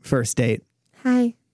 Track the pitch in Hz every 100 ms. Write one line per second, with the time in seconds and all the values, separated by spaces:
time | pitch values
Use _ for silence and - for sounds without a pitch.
0 | - 135 110 - 117 110 - _ _ _
1 | 254 247 240 - _